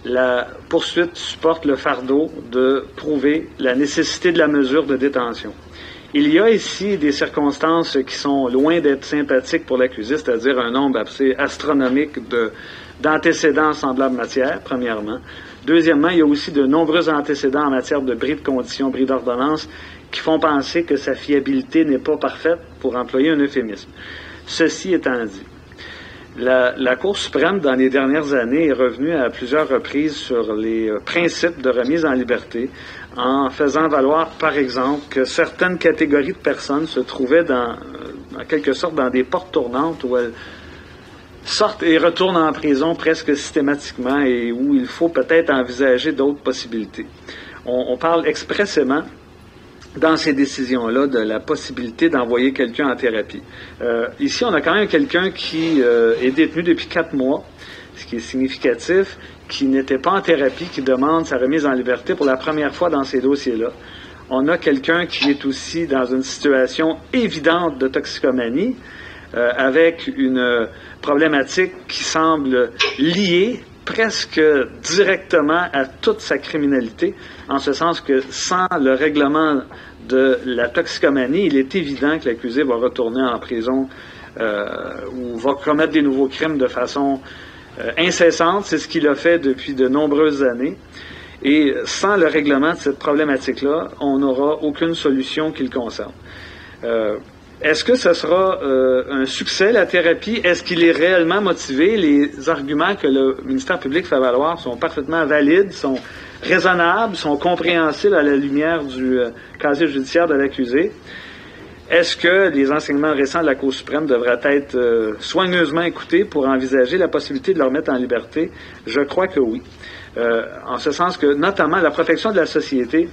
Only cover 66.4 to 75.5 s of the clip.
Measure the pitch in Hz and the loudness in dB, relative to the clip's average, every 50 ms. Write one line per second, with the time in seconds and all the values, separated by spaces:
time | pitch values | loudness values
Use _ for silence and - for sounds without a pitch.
66.4 | - 147 135 131 131 127 - - 160 160 160 - - - - 254 233 196 160 160 | 2 2 4 4 2 0 0 -2 -2 -2 -2 -4 -8 -4 -2 0 0 0 -2 0
67.4 | 143 165 165 175 180 165 143 131 135 131 135 151 135 - - - - 139 127 127 | 2 2 2 4 0 -2 -2 0 -2 0 0 -2 -4 -4 -8 -2 0 0 0 0
68.4 | 120 117 117 147 196 254 247 - - - - - - - - - - - - - | -2 -2 -2 0 -2 -2 -4 -6 -12 -20 -20 -18 -18 -18 -20 -20 -18 -8 -2 0
69.4 | 120 120 123 127 135 135 131 156 165 170 165 165 - - 127 135 135 131 131 127 | 0 0 2 2 0 2 4 6 4 4 4 0 -8 -8 -2 0 0 0 2 2
70.4 | 123 123 120 117 113 110 - - - - - - - - 147 143 160 160 151 139 | 2 2 2 0 0 -2 -6 -16 -20 -20 -18 -10 -2 0 2 2 4 4 2 2
71.4 | 131 131 - - 185 180 - - - - - - - - - 160 160 165 160 151 | 0 0 0 0 0 0 -2 -12 -14 -12 -10 -8 -6 -4 0 2 2 2 2 2
72.4 | 143 131 131 123 123 117 - - 156 151 - 123 139 165 170 190 208 185 170 175 | 0 0 2 2 2 0 0 -2 -2 -2 0 0 0 0 2 2 0 2 2 2
73.4 | 190 233 254 - - - - - - - - - 226 220 - - - - - 160 | 2 2 -2 -6 -12 -18 -20 -16 -12 -8 -2 0 0 0 0 -4 -8 -4 2 4
74.4 | 156 156 151 139 123 117 - 80 - - 170 185 196 180 190 175 190 - - 165 | 4 6 6 4 2 -2 -6 -12 -8 -2 2 2 4 4 2 0 0 0 2 2
75.4 | 147 147 | 2 2